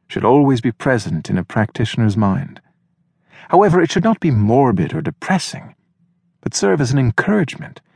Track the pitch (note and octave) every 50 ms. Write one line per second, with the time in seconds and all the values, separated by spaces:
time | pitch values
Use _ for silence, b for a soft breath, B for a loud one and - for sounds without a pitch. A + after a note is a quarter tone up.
0 | _ _ - - - A2+ C3 D3 C#3+ C3+ C3 A#2 - B2 - _ - C#3 B2+ A2
1 | - - E2 D#2+ - - G2 F#2 F#2 _ - A2+ G#2 - - - A2+ - - A#2+
2 | A2+ G#2+ G2+ A2+ G#2 G2 F#2+ - - - - - _ _ _ _ _ _ _ _
3 | _ _ _ _ B B B B B B F3 F3+ G#3 G3 E3+ F3+ E3 D#3 - F#3+
4 | F3+ A3+ A3 - - D#3+ B2+ G#2+ G#2 G#2 A#2 C#3 C#3 B2 G#2 F2+ D#2 - - D#2
5 | - - - _ - - F#3+ E3+ - - - - - - _ _ _ _ _ _
6 | _ _ _ _ _ _ _ _ - A#2 - - G3 G3 F#3 D3+ C#3 A2+ C#3 C#3
7 | B2+ A#2 - - - G3 G#3+ G#3 D#3 - - - - - - - B B B